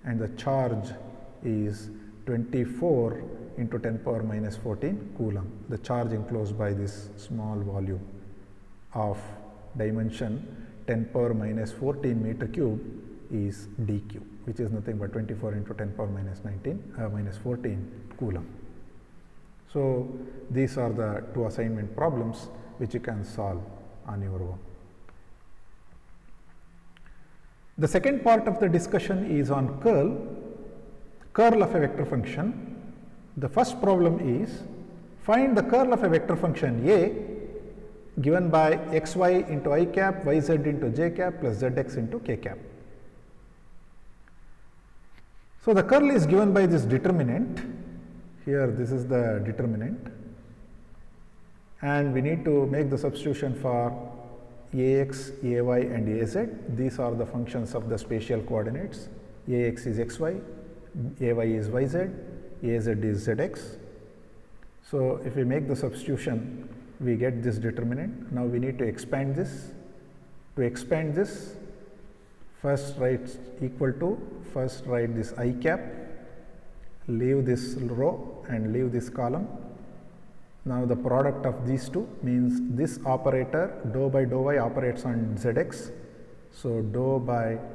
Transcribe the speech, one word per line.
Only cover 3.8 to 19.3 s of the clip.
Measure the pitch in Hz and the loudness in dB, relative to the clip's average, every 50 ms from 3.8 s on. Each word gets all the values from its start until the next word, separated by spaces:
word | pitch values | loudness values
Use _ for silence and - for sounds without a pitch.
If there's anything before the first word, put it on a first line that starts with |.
| 120 117 113 110 | -2 -2 -2 -2
power | - - 117 113 | -2 -2 -2 -2
minus | 113 110 107 107 110 104 101 | -2 -2 -2 -2 -4 -4 -6
fourteen | - - 120 104 98 - 160 202 - - - - | -6 -4 -4 -4 -2 -2 -2 -2 -4 -6 -10 -6
coulomb. | - 120 107 101 98 92 92 - - - - | -2 -2 -2 0 -2 -4 -6 -10 -12 -8 -8
The | 117 101 | -8 -6
charge | - - 123 120 117 110 | -2 -2 0 0 0 0
enclosed | 110 107 104 - 117 110 107 101 104 107 | -2 -2 -2 -2 -2 -2 -2 -2 -2 0
by | 107 101 | 0 0
this | 101 98 101 98 - - - - - | 0 0 -2 -4 -6 -8 -12 -14 -14
small | - - - - 113 107 107 107 104 | -14 -10 -8 -6 -4 -4 -4 -2 -2
volume | 101 101 98 98 98 95 95 92 - - - - - - - - - - - - - - - - - - - | -2 -2 -2 -2 -2 -2 -2 -4 -6 -10 -12 -14 -14 -14 -16 -16 -16 -18 -20 -20 -20 -20 -20 -18 -18 -8 -4
of | 110 107 104 101 - - - - - - - - - - - - | -2 -2 0 -2 -4 -6 -12 -14 -14 -16 -18 -18 -18 -16 -10 -6
dimension | 113 107 110 110 113 110 113 - - 131 107 110 143 - - - - - - - - - | -2 -2 0 0 0 0 -2 -2 -2 -4 -2 -2 -4 -6 -10 -12 -12 -14 -14 -14 -10 -4
ten | - 117 117 117 | -2 0 0 -2
power | - - 127 120 117 113 | 0 0 0 2 2 2
minus | 107 104 107 107 110 107 107 | 0 0 -2 -2 -2 -2 -4
fourteen | - - 135 135 143 139 - 131 117 113 | -4 -2 -2 -2 -2 0 0 0 2 2
meter | 110 110 120 - - | 0 -2 -2 -2 -4
cube | 110 - - 147 117 107 - - - - - - - - - - - | -4 0 0 2 2 2 -2 -4 -8 -12 -12 -14 -14 -16 -16 -10 -6
is | - 107 101 101 98 - - - - - 110 | -2 -2 -2 -2 -4 -6 -12 -10 -6 -4 -2
d | 101 104 101 - - | 0 -2 -2 -4 -6
q, | - - - - - - - | -12 -12 -12 -14 -16 -10 -8
which | 123 110 - | -8 -4 -4
is | 120 101 | -2 -2
nothing | 113 107 104 120 110 | -2 -2 -2 -4 -4
but | 104 101 101 | -2 -4 -2
twenty-four | - 113 110 104 113 104 110 107 | -2 -4 -4 -4 -4 -4 -4 -4
into | 104 104 101 - 107 | -2 -4 -4 -6 -4
ten | - 107 101 | -4 -4 -4
power | 101 - 110 | -4 -4 -4
minus | 101 98 98 98 95 - - - | -4 -2 -4 -4 -6 -6 -8 -8
nineteen, | 107 101 95 - 139 170 202 - - - 120 | -8 -8 -4 -4 -4 -4 -4 -8 -10 -6 -6
uh, | 113 107 | -4 -2
minus | 104 104 104 98 92 | -2 -2 -4 -4 -6
fourteen | - - 123 123 120 - 120 104 95 95 - - - - - - - | -6 -4 -4 -4 -2 -2 -4 -4 -4 -6 -8 -12 -14 -16 -16 -8 -6
coulomb. | 131 107 92 87 82 - - - - - - - - - - - - - - - - - | -4 -4 -2 -4 -6 -10 -14 -14 -14 -14 -14 -14 -16 -16 -16 -20 -20 -20 -20 -20 -20 -20